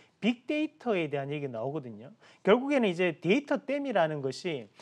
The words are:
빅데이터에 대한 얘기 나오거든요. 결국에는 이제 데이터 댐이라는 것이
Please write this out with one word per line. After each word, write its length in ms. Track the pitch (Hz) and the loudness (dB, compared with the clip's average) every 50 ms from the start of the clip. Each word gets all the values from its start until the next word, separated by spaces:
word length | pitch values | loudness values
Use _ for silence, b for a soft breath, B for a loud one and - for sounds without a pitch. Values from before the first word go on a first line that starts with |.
| b b b b | b b b b
빅데이터에 920 | - 226 240 - _ - 302 302 311 311 - - - 247 208 180 160 143 | 0 0 0 -2 _ -4 -2 -2 -2 -4 -6 -6 -4 -2 0 0 0 -2
대한 180 | 143 139 139 139 | -2 -4 -4 -4
얘기 180 | 147 151 143 131 | -6 -6 -6 -6
나오거든요. 600 | 120 110 117 135 147 156 131 120 110 101 117 143 - _ B B B B | -6 -4 -4 -4 -4 -6 -8 -10 -12 -14 -16 -18 -20 _ B B B B
결국에는 480 | B 185 208 247 262 277 294 262 233 196 | B 4 4 4 4 2 2 4 4 2
이제 300 | 170 170 185 175 151 - | 2 2 2 0 0 0
데이터 360 | - 165 214 285 285 - 285 - | 2 2 2 2 2 0 -2 -2
댐이라는 640 | - - 277 285 277 269 208 190 165 156 156 147 131 | -2 -4 -4 -4 -2 0 2 2 2 2 0 -2 -4
것이 440 | 135 127 - - 180 156 127 107 - B B | -4 -6 -6 -6 -6 -6 -6 -8 -12 B B